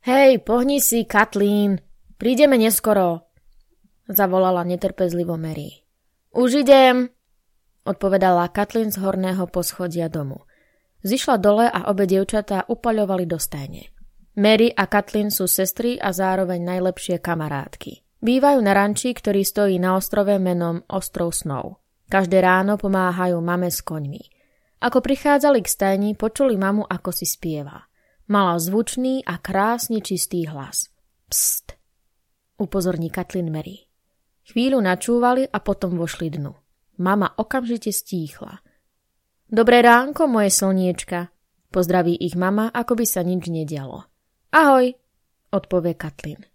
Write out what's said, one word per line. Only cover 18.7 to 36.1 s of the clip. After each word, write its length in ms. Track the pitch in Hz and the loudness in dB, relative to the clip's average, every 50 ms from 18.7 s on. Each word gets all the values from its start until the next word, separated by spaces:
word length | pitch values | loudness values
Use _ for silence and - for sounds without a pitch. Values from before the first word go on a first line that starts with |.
ranči, 400 | 196 196 196 208 208 - - 254 | 4 4 2 2 0 -2 -4 -4
ktorý 320 | 240 - - 214 196 196 196 | -6 -4 -2 0 0 0 0
stojí 320 | - - 208 208 196 185 | 0 0 0 2 2 2
na 240 | 175 180 185 185 190 | 2 0 0 0 0
ostrove 400 | 190 - - 208 202 196 202 190 | -2 -2 -2 0 2 2 2 2
menom 400 | 190 180 175 175 170 170 165 170 - _ | 2 0 0 0 -2 -2 -4 -6 -8 _
Ostrov 480 | - 190 - - - - 175 170 165 | -8 -6 -6 -6 -6 -4 -4 -4 -4
snov. 480 | - - 156 139 127 - - 190 _ _ _ _ _ _ _ | -6 -6 -6 -8 -6 -8 -10 -14 _ _ _ _ _ _ _
Každé 320 | - 196 190 175 190 190 | 0 0 2 4 2 4
ráno 400 | 185 185 185 185 190 202 208 202 | 4 4 4 4 2 0 -2 -2
pomáhajú 560 | - 202 196 190 185 180 180 180 180 180 180 170 165 | -2 -2 0 0 0 0 0 -2 -2 -2 -2 -2 -2
mame 240 | 175 175 180 180 175 | -2 -2 -2 -2 -4
s 160 | 165 - - | -4 -8 -10
koňmi. 360 | - 160 156 147 139 143 - - _ _ _ _ _ _ _ _ _ _ _ | -10 -8 -8 -8 -10 -10 -14 -18 _ _ _ _ _ _ _ _ _ _ _
Ako 240 | - 240 247 254 - | -4 0 0 0 0
prichádzali 560 | 247 277 - - 294 285 277 277 294 277 233 | 0 -4 0 2 2 2 4 4 4 2 2
k 80 | 180 - | 0 -2
stajni, 420 | - - 202 196 196 190 202 208 208 | -4 -2 0 0 0 0 -2 -4 -4
počuli 400 | - 220 220 220 - 277 262 220 | -4 -4 -6 -2 0 0 0 2
mamu, 320 | 190 190 196 202 214 214 - | 0 0 -2 -2 -2 -4 -4
ako 240 | 180 180 _ 185 | -8 -8 _ -8
si 160 | 175 - 180 - | -8 -6 -6 -8
spieva. 560 | - _ - 165 156 147 143 143 - - - _ _ _ _ _ _ _ _ - | -8 _ -6 -8 -6 -6 -10 -12 -16 -20 -20 _ _ _ _ _ _ _ _ -2
Mala 240 | 202 202 196 180 170 | 0 2 2 2 0
zvučný 720 | 170 165 175 196 220 226 - - 254 254 262 262 262 - - | -2 -2 -2 -2 -2 -2 -2 -6 -4 -4 -2 -4 -4 -6 -8
a 80 | 160 170 - | -10 -10 -8
krásne 560 | - 196 196 202 220 233 240 - - 226 214 | -4 -2 0 0 0 0 -2 -4 -4 -6 -6
čistý 480 | 208 - 190 175 - - - 175 165 151 | -4 -4 -4 -4 -4 -4 -4 -6 -6 -6
hlas. 400 | 156 139 135 - - - - _ _ _ _ _ _ _ _ _ | -10 -12 -14 -8 -8 -8 -8 _ _ _ _ _ _ _ _ _
"Pst," 480 | - - - - - - _ - - _ _ _ _ _ _ _ _ _ _ _ _ _ _ _ _ | -4 -2 -2 -2 -4 -6 _ -14 -20 _ _ _ _ _ _ _ _ _ _ _ _ _ _ _ _
upozorní 560 | _ 214 - - 196 175 185 175 160 165 160 | _ -8 -4 -4 -2 -2 -2 -4 -4 -6 -6
Kathleen 400 | - 190 175 - - 190 170 160 | -6 -8 -8 -6 -6 -6 -4 -4
Mary. 400 | 156 156 - 175 190 - _ _ _ _ _ _ _ _ _ _ _ _ _ _ | -6 -8 -8 -12 -18 -20 _ _ _ _ _ _ _ _ _ _ _ _ _ _
Chvíľu 320 | - 226 240 262 269 254 | -4 -2 0 2 2 2
načúvali 640 | 208 185 180 180 - - 233 240 240 247 247 262 269 | 2 0 0 -2 0 -2 0 2 2 2 2 2 0
a 140 | - - 202 | -2 -4 -6
potom 400 | - - 196 - - 180 175 170 | -2 -4 -4 -2 -2 -4 -2 -4
vošli 320 | 170 160 | -4 -6